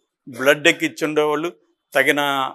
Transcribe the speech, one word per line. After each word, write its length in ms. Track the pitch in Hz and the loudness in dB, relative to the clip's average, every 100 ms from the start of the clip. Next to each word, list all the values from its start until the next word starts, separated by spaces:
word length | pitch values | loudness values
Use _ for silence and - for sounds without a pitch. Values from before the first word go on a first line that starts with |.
| _ _ - | _ _ -18
బ్లడ్ 380 | 120 135 151 156 | 0 2 4 4
ఎక్కించుండేవాళ్ళు, 840 | 156 160 - 156 151 151 147 170 - _ _ _ 139 | 2 -2 -4 -4 0 0 -2 -4 -10 _ _ _ 0
తగిన 560 | 135 147 143 139 135 | 0 0 0 -2 -4